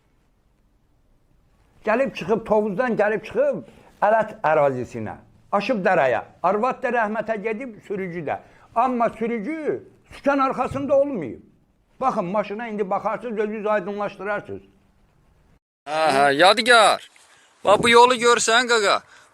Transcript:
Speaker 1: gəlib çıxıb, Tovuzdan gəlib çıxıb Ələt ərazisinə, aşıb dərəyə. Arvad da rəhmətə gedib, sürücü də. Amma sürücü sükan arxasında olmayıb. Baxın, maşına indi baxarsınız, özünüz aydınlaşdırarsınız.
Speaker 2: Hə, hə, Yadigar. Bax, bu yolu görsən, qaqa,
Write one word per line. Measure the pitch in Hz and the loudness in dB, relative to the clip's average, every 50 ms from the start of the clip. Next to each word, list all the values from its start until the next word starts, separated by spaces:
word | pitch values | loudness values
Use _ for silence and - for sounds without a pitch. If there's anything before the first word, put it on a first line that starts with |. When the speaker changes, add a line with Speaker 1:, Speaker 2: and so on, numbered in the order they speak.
| _ _ _ _ _ _ _ _ _ _ _ _ _ _ _ _ _ _ _ _ _ _ _ _ _ _ _ _ _ _ _ _ _ _ _ _ - | _ _ _ _ _ _ _ _ _ _ _ _ _ _ _ _ _ _ _ _ _ _ _ _ _ _ _ _ _ _ _ _ _ _ _ _ -4
Speaker 1:
gəlib | 220 214 247 277 226 - | -2 0 0 0 -2 -4
çıxıb, | - 175 156 214 - 220 | -8 -4 -2 -2 -2 0
Tovuzdan | - 208 214 208 220 190 185 254 247 220 | 0 0 0 2 0 -2 -2 -2 -2 0
gəlib | 170 202 208 220 208 - | 0 0 0 0 -4 -6
çıxıb | - - 214 277 294 254 170 113 - - - - - _ _ | -6 -4 -2 -2 -2 -2 -4 -10 -14 -20 -20 -20 -20 _ _
Ələt | - 208 220 226 214 - - - - 151 | 0 2 2 2 0 -2 -6 -4 -2 0
ərazisinə, | 156 156 143 143 131 123 120 - - 117 110 98 82 - - _ _ _ _ _ - | 2 4 2 2 0 -2 -6 -8 -10 -10 -10 -10 -12 -14 -18 _ _ _ _ _ -4
aşıb | 202 202 202 262 208 180 | -2 -2 -2 -2 0 0
dərəyə. | 208 185 165 139 131 117 101 - - - _ - | 2 2 4 4 2 2 0 -2 -6 -10 _ -2
Arvad | 175 196 208 214 262 254 254 - | -2 0 0 -2 -2 -4 -4 -4
da | 247 233 | -4 -2
rəhmətə | 240 220 208 220 226 214 220 226 214 190 | -2 -2 -2 -4 -4 -6 -6 -6 -6 -6
gedib, | 226 226 208 277 254 208 180 - | -6 -6 -6 -8 -12 -16 -18 -12
sürücü | - 202 190 190 180 165 180 156 | -10 -8 -8 -8 -8 -8 -8 -6
də. | 131 104 98 - - - _ - _ - | -6 -8 -8 -10 -16 -20 _ -20 _ -4
Amma | 226 247 262 254 233 233 214 - - | -2 -2 -2 0 -2 -2 -2 -2 -4
sürücü | 226 226 240 226 190 247 320 320 302 247 147 110 - - - _ _ _ - | -6 -4 -4 -6 -6 -8 -10 -6 -6 -6 -6 -6 -8 -14 -20 _ _ _ -20
sükan | - - 277 277 277 | -6 -2 -2 0 0
arxasında | 262 262 233 214 262 240 - 269 285 269 294 277 | 0 -2 -2 -4 -6 -6 -6 -8 -4 0 2 2
olmayıb. | 277 285 277 202 151 117 90 76 - _ _ _ _ _ _ _ _ _ _ - | 2 0 -2 -6 -8 -10 -12 -14 -18 _ _ _ _ _ _ _ _ _ _ -4
Baxın, | 262 262 175 226 190 | -4 -2 -2 -2 -4
maşına | 170 196 214 196 - 202 214 240 226 | -2 -4 -4 -4 -4 -8 -10 -10 -10
indi | 214 208 214 185 | -6 -6 -4 -4
baxarsınız, | 202 190 - 208 220 202 208 247 220 196 | -4 -4 -4 -4 -6 -6 -8 -8 -6 -4
özünüz | 214 208 214 226 196 | -4 -4 -6 -4 -2
aydınlaşdırarsınız. | 214 214 208 175 196 202 202 208 196 - - 185 208 208 175 - - 98 95 - _ _ _ _ _ _ _ _ _ _ _ _ _ _ _ _ _ _ _ _ _ _ _ _ 139 | -2 -2 -2 -2 -4 -6 -8 -8 -8 -8 -10 -8 -8 -6 -8 -8 -10 -14 -16 -16 _ _ _ _ _ _ _ _ _ _ _ _ _ _ _ _ _ _ _ _ _ _ _ _ -6
Speaker 2:
Hə, | 151 156 160 156 135 | -2 2 2 4 4
hə, | 135 143 143 139 | 4 4 4 4
Yadigar. | 143 175 190 214 214 226 240 247 233 208 175 117 - - - _ _ _ _ _ _ _ _ _ _ - | 6 6 6 6 4 4 4 6 6 6 6 4 0 -4 -12 _ _ _ _ _ _ _ _ _ _ 2
Bax, | 170 202 214 - | 2 4 4 4
bu | 240 | 6
yolu | 233 240 233 247 254 | 8 8 8 6 6
görsən, | 226 240 240 240 220 - 226 226 240 254 233 | 2 2 2 2 2 2 2 2 2 2 2
qaqa, | 240 226 208 190 139 101 - - - - - _ | 0 0 2 2 0 0 -2 -8 -18 -20 -20 _